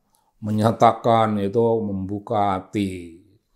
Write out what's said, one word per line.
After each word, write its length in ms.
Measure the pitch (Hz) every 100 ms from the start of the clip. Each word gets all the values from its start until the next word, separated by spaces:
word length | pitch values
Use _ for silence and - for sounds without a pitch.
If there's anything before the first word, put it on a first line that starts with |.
| _ _ _ _
menyatakan 960 | 107 107 110 - 117 - 123 113 110 104
itu 400 | 98 110 117 113
membuka 760 | 104 98 95 101 101 110 101 95
hati. 600 | 95 110 98 92 87 82 _ _ _